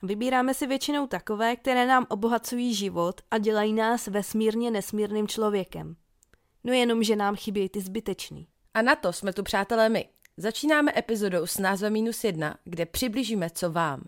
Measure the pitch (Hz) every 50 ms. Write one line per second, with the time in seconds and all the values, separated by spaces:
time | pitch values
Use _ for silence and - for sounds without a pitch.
0 | - 185 208 208 240 254 262 254 247 254 262 - 302 254 269 269 - - 294 294
1 | 285 262 - 180 - - 214 208 226 226 240 240 _ 262 254 247 247 254 262 254
2 | 247 - - 202 208 226 240 226 233 - 254 240 240 247 233 196 202 190 180 175
3 | 170 175 185 - - _ - 220 208 220 214 214 214 214 214 220 220 220 240 240
4 | - 214 190 208 196 - - 214 220 220 214 233 233 240 226 202 190 - - 208
5 | 214 202 208 214 214 208 - 220 220 214 208 202 180 - - 165 160 156 165 _
6 | _ _ _ _ _ _ _ _ _ _ _ _ _ 240 254 254 247 240 233 226
7 | 220 208 220 208 202 202 208 196 - 226 196 208 196 185 - 208 190 190 185 226
8 | 220 - 190 - - - 151 143 156 _ _ _ _ _ _ 220 226 247 294 302
9 | - 185 170 - - 202 180 - 196 - - 196 196 196 240 226 220 220 226 190
10 | - - _ _ _ _ _ - 165 214 226 - - 302 311 294 294 294 - -
11 | - - 233 214 208 196 180 175 160 175 - - 196 190 196 185 202 214 214 220
12 | 220 226 220 - - 220 180 156 156 151 - - _ - 175 165 170 165 - -
13 | 262 254 202 254 262 214 226 202 175 170 - - - 175 156 175 170 151 139 -
14 | -